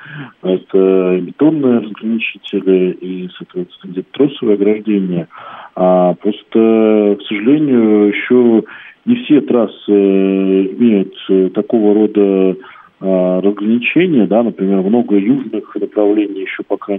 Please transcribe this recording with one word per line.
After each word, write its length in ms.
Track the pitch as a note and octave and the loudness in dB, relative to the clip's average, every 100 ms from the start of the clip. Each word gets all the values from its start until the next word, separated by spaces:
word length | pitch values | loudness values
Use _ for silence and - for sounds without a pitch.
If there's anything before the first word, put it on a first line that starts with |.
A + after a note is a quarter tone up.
| D3 D3 B2+ - | -18 -16 -16 -10
это 720 | F#3 - - F#2+ F#2+ F#2+ F2+ | -4 -4 -2 0 2 2 2
и 60 | F#2 | -2
бетонные 580 | F2 - D3+ D#3+ C3 A#2 | -4 0 0 2 0 0
разграничители, 1120 | G#2+ G2 A2 A2+ - G2+ - G2+ F#2 F#2 F#2 F2+ | -2 -8 -6 -4 -6 -12 -8 -4 0 2 0 -4
и, 300 | F2+ F#2 F2+ - | -10 -10 -12 -14
соответственно, 540 | F2 F2+ F2+ - F#2+ | -14 -10 -10 -14 -12
где-то 160 | F2+ - | -12 -10
тросовые 440 | - D3 - A#2 G2+ | -2 -2 0 -2 0
ограждения. 720 | G2+ G#2+ G#2+ G2+ F#2 F2 E2 - - - - | 0 0 -2 -2 -2 -4 -8 -14 -20 -20 -16
А 400 | - F#2 F#2 F2+ | -2 2 4 2
просто, 1000 | F2 G#2 - - A2+ A2+ A2 A2 G#2+ G#2 G2+ | 0 -4 -6 -4 0 2 4 4 2 2 0
к 40 | - | -4
сожалению, 840 | G#2 A2+ D3+ D3 B2 A2 G#2+ G#2 | -4 0 0 2 2 2 4 2
ещё 560 | G2+ - B2 A#2+ A2 - - - - - | 0 0 2 4 2 0 -10 -20 -12 -4
не 100 | A#2+ | -4
все 160 | B2 D3 | 2 0
трассы 500 | - B2 G#2 - - | 2 0 -2 -6 0
имеют, 1200 | G2+ G2 G2 F#2+ F#2+ F#2+ F#2+ F#2+ - A#2+ G#2 F#2+ - - | 2 4 2 2 0 0 0 0 0 2 2 -2 -8 -2
э, 180 | F#2+ F#2 | 0 2
такого 400 | G#2+ G#2 A#2 G#2 | -2 -2 0 2
рода, 640 | G#2 G#2+ G#2 G2 F#2+ F#2+ F#2 - - - _ | 2 2 2 2 2 0 -2 -10 -20 -20 _
а, 400 | F#2+ F#2 F#2 F#2 | -2 0 0 0
разграничения, 840 | F#2+ G#2 G#2 A#2+ A#2+ D#3 F#3 C#3 F#2 | -2 -2 -2 -2 0 0 2 2 2
да, 180 | G#2 | 2
например, 360 | A#2 F2+ F#2+ F#2+ | 0 -2 -2 0
много 340 | F#2 A#2+ A#2+ G2+ | 0 0 2 0
южных 580 | G2+ C#3 A2 A2 - | 2 -2 -2 -10 -10
направлений 680 | G#2 G2+ G#2+ G#2 G#2 G2+ F#2+ | -8 -6 -2 0 0 -2 -6
ещё 200 | F#2 - - | -10 -12 -8
пока 300 | G2 - | -8 -6